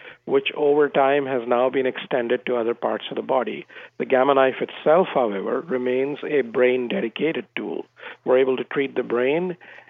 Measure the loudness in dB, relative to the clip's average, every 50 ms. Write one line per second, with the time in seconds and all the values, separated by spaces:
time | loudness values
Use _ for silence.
0 | -20 -20 -20 -16 _ 0 0 0 0 0 -2 0 2 4 4 4 4 4 4 4
1 | 4 4 4 2 0 0 -2 -2 0 2 2 2 2 2 2 2 0 0 -2 -4
2 | -6 -4 -2 -2 0 0 -2 -2 0 -2 -2 0 0 -2 -2 -2 -2 -4 -4 -4
3 | -6 -8 -8 -8 -4 0 0 0 0 -2 -6 -8 -12 -16 -20 -20 -20 -20 _ -8
4 | -2 0 2 4 4 4 4 4 4 2 2 -2 -6 -8 -8 -4 2 4 4 4
5 | 2 2 0 0 0 0 -2 -4 -4 -4 -4 -4 -4 -4 -4 -2 -2 -2 0 0
6 | -2 -2 -4 -6 -6 -2 0 0 -2 0 0 2 4 4 4 2 -2 -2 -4 -4
7 | -4 -4 -4 -4 -4 -2 -2 -4 -8 -10 _ -10 -8 -6 -6 -8 -8 -10 _ -20
8 | -18 -18 -18 -10 _ 2 4 4 4 4 2 -2 -4 -4 -4 -4 -4 -2 -2 -4
9 | -4 -2 -2 0 0 0 0 0 -2 -4 -6 -10 -14 -20 -20 -20 -20 -20